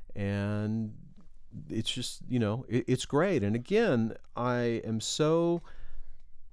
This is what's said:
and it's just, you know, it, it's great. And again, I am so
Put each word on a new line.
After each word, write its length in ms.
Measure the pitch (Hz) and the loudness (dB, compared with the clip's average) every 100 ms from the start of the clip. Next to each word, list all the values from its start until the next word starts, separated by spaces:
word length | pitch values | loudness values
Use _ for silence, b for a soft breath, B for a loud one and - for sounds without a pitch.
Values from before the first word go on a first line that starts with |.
| b - | b -2
and 800 | 101 101 101 104 107 113 110 113 - - - - - - - | 0 0 0 0 0 0 -2 -6 -14 -14 -14 -14 -12 -12 -4
it's 240 | 110 - | -2 -2
just, 300 | 127 120 - - | -2 -4 -6 -2
you 100 | 127 | 2
know, 240 | 104 113 - | 2 0 0
it, 160 | 123 - | 0 2
it's 180 | 127 - | 0 2
great. 380 | 139 196 147 | 2 4 4
And 120 | 101 117 | 2 0
again, 580 | - 208 220 120 110 - - - | 2 4 4 4 2 -4 -8 -2
I 440 | 123 123 120 117 113 | 0 2 2 0 0
am 160 | 110 | -2
so 640 | - - 156 165 170 170 b b b b b b - - - | -2 2 4 4 4 2 b b b b b b -8 -10 -10